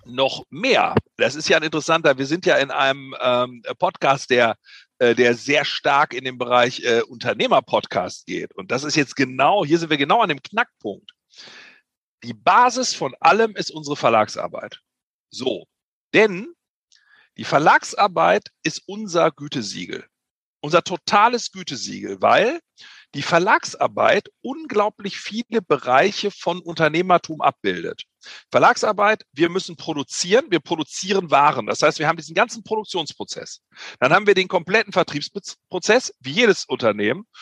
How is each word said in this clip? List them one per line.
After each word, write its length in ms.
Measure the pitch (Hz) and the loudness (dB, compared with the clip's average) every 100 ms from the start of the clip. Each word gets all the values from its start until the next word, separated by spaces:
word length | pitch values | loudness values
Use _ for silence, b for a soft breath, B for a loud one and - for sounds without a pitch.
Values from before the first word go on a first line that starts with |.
Noch 400 | 120 127 135 147 - | -10 -2 0 -2 -14
mehr. 440 | 139 254 147 - - - - | -6 0 2 2 -2 -10 -2
Das 180 | 117 | -2
ist 140 | 151 - | 0 0
ja 80 | 160 | 0
ein 60 | |
interessanter, 560 | 156 156 151 165 156 131 | 0 -4 0 2 2 0
wir 80 | 135 | -2
sind 200 | 175 175 | -2 2
ja 100 | 135 | 2
in 140 | 139 | 0
einem, 440 | 147 135 139 135 131 | 0 0 -2 -8 -4
ähm, 420 | 127 123 123 120 107 123 | -2 0 -2 -8 -12 -4
Podcast, 520 | 180 - 147 135 - | -4 0 0 0 2
der, 260 | 123 113 - B B B - | 2 2 0 B B B 0
äh, 160 | 120 | 2
der 200 | 117 120 | 4 2
sehr 300 | 117 139 143 | 2 0 0
stark 500 | 131 - 147 143 147 | 0 -4 0 2 2
in 100 | 120 | -2
den 140 | 131 123 | -10 -8
Bereich, 460 | 120 123 123 - | 0 2 2 0
äh, 180 | 123 113 | 0 0
Unternehmer-Podcast 1200 | - 117 123 107 247 151 - 107 - 101 90 - - | 0 -6 -6 -2 2 2 2 -2 -2 -6 -6 -10 -10
geht. 280 | 87 85 | -10 -10
Und 160 | - 95 | -12 -6
das 140 | 123 | -6
ist 120 | 151 156 | -2 -2
jetzt 200 | 135 - | -2 -2
genau, 480 | 131 131 147 202 | -4 2 2 2
hier 140 | 147 170 | 0 0
sind 120 | 160 | 0
wir 60 | 143 | -2
genau 240 | 143 226 | 0 0
an 80 | 196 | 0
dem 140 | 143 | -4
Knackpunkt. 720 | - 214 240 _ 107 98 - _ _ B B B B B B _ _ _ | -6 -6 -6 _ -12 -12 -18 _ _ B B B B B B _ _ _
Die 120 | 120 | -16
Basis 600 | 110 170 208 247 240 247 | -4 2 4 4 0 -6
von 200 | - 143 - | -4 -8 0
allem 360 | 160 202 226 202 | 2 2 0 -2
ist 140 | - | -10
unsere 260 | 156 143 143 | -10 -8 0
Verlagsarbeit. 840 | 123 110 107 - 85 - - - _ _ _ _ _ | 2 2 0 -4 -10 -10 -14 -18 _ _ _ _ _
So. 340 | - 123 95 - _ _ _ - | -8 -6 -6 -12 _ _ _ 0
Denn 400 | 175 214 180 330 - _ _ _ b b b b - | 4 4 2 -10 -18 _ _ _ b b b b -12
die 60 | |
Verlagsarbeit 1080 | 110 143 170 294 - - 202 165 170 202 - _ | 0 2 4 4 0 -2 0 2 2 2 -2 _
ist 200 | 156 - - | -8 -8 -12
unser 460 | 202 208 165 165 | -12 -4 0 0
Gütesiegel, 760 | - 143 139 98 98 87 - - _ _ _ _ _ | -2 -10 -8 -8 -10 -10 -12 -14 _ _ _ _ _
unser 220 | 151 165 | 0 0
totales 680 | - 175 - 208 233 240 - | 0 -8 0 4 4 0 -8
Gütesiegel, 720 | 190 170 123 101 98 98 98 | -14 -12 -10 -10 -12 -10 0
weil 400 | 107 131 226 339 _ _ B B B | 4 4 2 -2 _ _ B B B
die 80 | 143 | -10
Verlagsarbeit 1080 | - 170 196 311 - - 123 104 110 190 - _ | 0 0 2 2 0 -4 -4 2 2 2 -2 _
unglaublich 800 | 233 320 311 202 214 _ 202 - | -12 -10 -4 -2 -2 _ -12 -10
viele 420 | - 214 - 226 | -10 -10 -4 -4
Bereiche 680 | 180 143 127 131 196 - 202 | 0 -2 2 4 2 0 -6
von 260 | - 180 175 | -4 -6 -6
Unternehmertum 840 | 165 160 156 160 185 175 - 156 | -8 0 2 2 2 2 2 -2
abbildet. 600 | 139 - 98 90 82 - - _ B B B | -2 0 -4 -4 -8 -12 -20 _ B B B
Verlagsarbeit, 720 | 120 180 240 226 202 208 220 _ | 4 4 4 0 2 0 0 _
wir 200 | 143 170 | -2 0
müssen 260 | 180 - 160 | 0 -6 -12
produzieren, 720 | 165 151 135 - 175 226 302 | -8 -6 -6 -6 2 2 2
wir 100 | 151 | -4
produzieren 720 | - 165 147 - 185 196 165 | -2 -6 -6 -8 -2 -2 2
Waren. 360 | 139 147 131 104 | 4 4 2 -4
Das 140 | - | 0
heißt, 200 | 156 156 | 0 0
wir 80 | 151 | -4
haben 80 | 165 | -4
diesen 180 | 151 | -4
ganzen 300 | 165 233 233 | -2 -2 -4
Produktionsprozess. 960 | - 220 196 180 151 - 101 - - - _ B B B | -6 -6 -4 -8 -8 -10 -12 -12 -14 -18 _ B B B
Dann 120 | 131 | 2
haben 140 | 185 208 | 4 4
wir 80 | |
den 140 | 190 185 | 2 2
kompletten 440 | 180 170 220 202 | -2 0 0 0
Vertriebsprozess, 1200 | 185 160 147 - - - - - - - 240 - - | -2 -2 -4 -8 -12 -14 -18 -10 -6 2 2 2 -12
wie 140 | 127 | -6
jedes 320 | 175 233 175 | 2 4 2
Unternehmen. 640 | - 127 117 104 104 165 - B | -2 0 0 2 -2 -2 -8 B